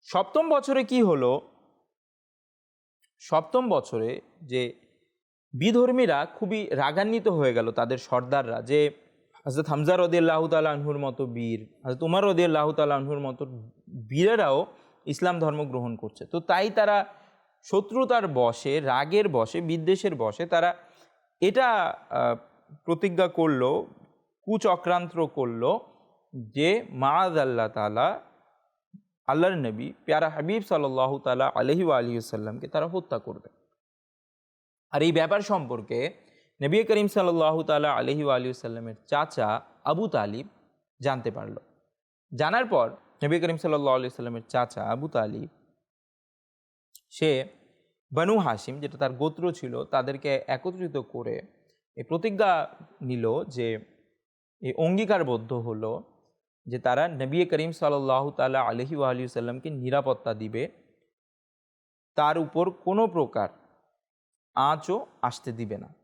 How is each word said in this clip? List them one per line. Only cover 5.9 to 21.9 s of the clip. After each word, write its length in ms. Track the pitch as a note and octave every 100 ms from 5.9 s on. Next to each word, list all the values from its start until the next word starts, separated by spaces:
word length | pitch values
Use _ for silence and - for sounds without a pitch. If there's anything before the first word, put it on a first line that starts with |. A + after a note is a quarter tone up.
| B3+ A3+ C#3+ E3
খুবই 420 | - G3 A3 G3+
রাগান্বিত 600 | C3+ C#3 D#3 G#3 A3+ G#3
হয়ে 260 | E3 C#3
গেল, 180 | A#2 A2+
তাদের 260 | A2 A#2 B2+
সর্দাররা, 640 | - B2 B2 C#3 A#2+ A2+
যে 300 | A#2 D3 D3 C#3+ _ _ _ _ D3
হযরত 240 | C3+ D3+
হামজা 280 | D3 D3+ F3+
রাদিয়াল্লাহু 500 | F3 E3+ E3 D#3+ D#3+
তাআলা 240 | D#3+ D#3
আনহুর 260 | D3 C#3+ C#3+
মতো 280 | C#3 B2 C3
বীর, 560 | A#2 A#2 A2+ A2 _ C3
হযরত 180 | B2+
উমর 220 | D#3+ F#3 G3+
রাদিয়াল্লাহু 480 | F3+ F3 D#3 D3+
তাআলা 220 | D#3 D3 C#3
আনহুর 240 | C3+ D3
মতো 260 | C3+ B2+ C3+ B2 A2 _ - C3+ A2
বীরেরাও 560 | C3+ F#3+ A3+ D#3+ C3+ - - _ _ -
ইসলাম 340 | C#3+ F3+ F3
ধর্ম 240 | D#3 D3+
গ্রহণ 320 | D3 B2+ A#2+ A2
করছে। 300 | G#2+ - -
তো 140 | E3+
তাই 300 | E3+ F3+ G#3+
তারা 360 | A3 G#3 G#3 - - _ _ _ _
শত্রুতার 640 | - G3 G3+ A#3 C4 A#3+ F#3+
বশে, 520 | C3 A#2+ A2+ C#3 D3
রাগের 500 | C#3 B2+ D3 G3+ G3+
বশে, 320 | C3 A2 E3+
বিদ্বেষের 540 | E3+ E3 D#3+ F#3+ G3+ D3
বশে 300 | A2+ G#2 E3+
তারা 300 | E3+ F3 E3+ - _ _ _ _ _
এটা, 480 | F#3 A3+ B3+ A3 E3+